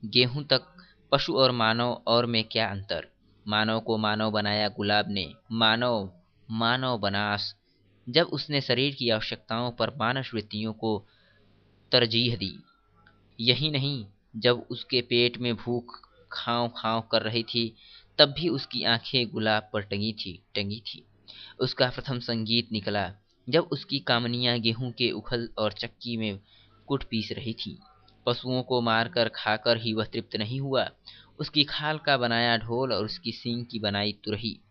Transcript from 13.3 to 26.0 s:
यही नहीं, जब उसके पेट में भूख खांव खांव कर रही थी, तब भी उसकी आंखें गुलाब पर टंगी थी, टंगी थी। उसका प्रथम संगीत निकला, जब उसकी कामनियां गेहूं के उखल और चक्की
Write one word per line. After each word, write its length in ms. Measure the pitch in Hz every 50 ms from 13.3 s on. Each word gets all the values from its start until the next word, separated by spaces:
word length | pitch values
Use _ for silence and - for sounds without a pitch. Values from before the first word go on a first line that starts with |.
| _ _
यही 320 | 113 120 123 117 143 156
नहीं, 340 | 151 139 135 139 143 131 107 98 - _ _ _ _
जब 320 | 110 104 123 120 120 - -
उसके 320 | 120 117 - _ - 123
पेट 360 | 120 - 123 120 120 120 120 107
में 180 | 123 120 117
भूख 460 | 101 - - 120 123 117 - - - - _ _ _ - _
खांव 420 | - - - - 117 120 120 117 117 -
खांव 240 | - 113 113 113
कर 200 | 113 - - 113
रही 220 | 110 110 110 117 113
थी, 320 | - - 120 117 110 - - - - - - - _ _ -
तब 80 | 151
भी 240 | 143 139 151 160 175
उसकी 340 | - 131 - - - 123 76
आंखें 460 | 101 117 113 - - - 131 123 104
गुलाब 400 | - 107 107 110 107 107 107 - -
पर 80 | 107
टंगी 320 | 101 101 104 101 104 110 110
थी, 300 | - - 98 87 98 _ _ _
टंगी 240 | 104 101 101 104 117
थी। 260 | 107 - - - - _ _ _ _ - - - - - - _
उसका 300 | - 131 - - 135 127
प्रथम 300 | 123 - 117 - 135 120
संगीत 520 | 120 - 117 113 110 104 117 117 117 -
निकला, 420 | 107 110 101 - 101 104 98 87 98 - _ _ _ _ _ -
जब 140 | 123 160 170
उसकी 360 | - - 135 - - 139 139
कामनियां 640 | - - 127 117 120 117 120 120 123 123 120 120
गेहूं 300 | 110 117 113 107 131 123
के 200 | 117 - 127 113
उखल 380 | - 104 107 - - 120 117 117 - -
और 160 | 110 104 101
चक्की 440 | - - 117 - _